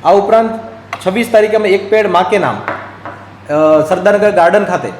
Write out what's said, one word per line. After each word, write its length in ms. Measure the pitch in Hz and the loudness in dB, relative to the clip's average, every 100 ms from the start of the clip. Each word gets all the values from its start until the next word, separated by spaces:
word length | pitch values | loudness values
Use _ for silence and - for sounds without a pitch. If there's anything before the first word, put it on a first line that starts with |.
| 160 | 4
આ 60 | |
ઉપરાંત 460 | 202 202 226 226 - - - - - 185 | 2 4 2 2 -6 -12 -18 -16 -8 -4
છવ્વીસ 240 | 202 233 | -4 0
તારીખે 240 | 220 214 214 | 2 2 0
અમે 140 | 214 | 0
એક 200 | 196 196 | -2 0
પેડ 180 | 214 202 | -2 2
મા 140 | 175 | 0
કે 140 | 196 208 | 0 0
નામ, 240 | 143 107 - - - - - - - - - 147 | -2 -4 -10 -10 -14 -18 -18 -18 -20 -20 -4 0
અ, 260 | 156 156 156 | 4 2 2
સરદારનગર 420 | 180 185 202 208 | 0 2 2 2
ગાર્ડન 320 | 196 170 202 | 2 2 2
ખાતે 280 | 190 180 117 | 0 -6 -8